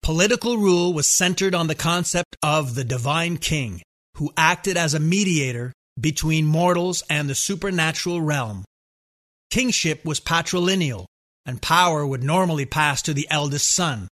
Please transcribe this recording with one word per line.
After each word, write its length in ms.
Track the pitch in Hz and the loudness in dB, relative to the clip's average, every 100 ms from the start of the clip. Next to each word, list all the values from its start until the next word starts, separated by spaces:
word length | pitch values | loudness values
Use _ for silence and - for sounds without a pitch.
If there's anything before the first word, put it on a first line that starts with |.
Political 560 | - 160 202 240 226 240 | 0 2 2 2 0 2
rule 340 | 202 175 175 | 4 4 2
was 160 | 165 139 | 0 2
centered 480 | - 185 185 190 180 | 2 2 2 0 0
on 120 | 165 | -2
the 80 | 156 | -2
concept 600 | 160 170 175 175 175 - | 0 0 0 -2 -4 -4
of 320 | 156 151 143 120 | 0 0 0 -4
the 80 | |
divine 540 | 123 127 123 156 170 170 | -4 -2 0 0 0 -2
king, 440 | - 156 123 90 - _ _ - | -2 -2 -2 -8 -14 _ _ -6
who 160 | 143 - | -6 2
acted 400 | 160 175 - 180 | 2 2 -2 0
as 180 | 165 | 0
a 60 | 151 | 0
mediator 720 | 156 185 202 165 131 120 123 - _ - | 2 2 2 2 0 -4 -8 -12 _ -4
between 460 | 143 151 156 160 151 | -2 0 0 2 2
mortals 580 | 156 175 175 180 175 - | 4 4 2 0 -4 -2
and 200 | 151 147 | -2 -2
the 60 | 131 | -4
supernatural 840 | - 196 202 185 160 160 - 175 | -4 -4 -2 0 -2 -2 -4 -2
realm. 440 | 156 147 120 101 101 _ _ _ _ _ _ _ _ | -2 -2 -2 -8 -12 _ _ _ _ _ _ _ _
Kingship 540 | - 254 - 170 156 | -2 0 0 -2 -4
was 160 | 165 151 | -4 -6
patrilineal, 840 | - 165 165 180 175 190 156 107 92 _ _ _ - | 0 0 0 0 0 2 0 -4 -12 _ _ _ -12
and 160 | 123 | -8
power 440 | - 170 180 156 143 | 2 4 4 2 -2
would 180 | 135 | -2
normally 420 | 131 170 185 156 135 | 0 2 2 0 -2
pass 360 | 156 151 135 | 0 0 0
to 100 | - | -2
the 140 | 143 147 | -4 -2
eldest 440 | 156 147 143 - | -2 -2 -2 0
son. 340 | - 175 120 95 | 0 0 -2 -10